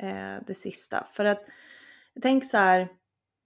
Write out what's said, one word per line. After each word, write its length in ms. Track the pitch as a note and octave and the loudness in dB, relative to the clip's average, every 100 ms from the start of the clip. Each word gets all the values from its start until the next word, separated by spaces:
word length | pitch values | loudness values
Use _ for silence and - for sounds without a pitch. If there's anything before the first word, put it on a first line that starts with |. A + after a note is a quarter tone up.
eh, 340 | G3 G3 F#3+ G3 - | -10 -10 -10 -12 -12
det 80 | F#3+ | -12
sista? 480 | G3 - - - | -10 -12 -6 -6
För 220 | - - G#3 | -6 -2 0
att 200 | G3+ - - - - - - _ | 0 -4 -20 -20 -20 -20 -20 _
jag 100 | - | -4
tänker 240 | B3+ C4 C4 | 2 2 2
så 100 | A3 | 2
här, 320 | F#3+ F#3 F3+ - _ _ _ _ | 6 6 2 -8 _ _ _ _